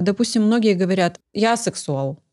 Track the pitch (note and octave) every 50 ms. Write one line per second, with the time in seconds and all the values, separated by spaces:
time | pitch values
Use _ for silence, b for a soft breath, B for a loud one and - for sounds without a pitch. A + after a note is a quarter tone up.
0 | F3 G3+ G3 - A#3 - - A3+ G#3+ G#3+ A3+ A#3+ A3 G#3+ G3 F3 F#3+ F3+ F#3+ F#3+
1 | F3 E3+ F3+ - _ _ - - G#3+ A3+ A#3 A#3 - F3+ - - - - C#3+ C3+
2 | C#3 C3+ D#3 - _ _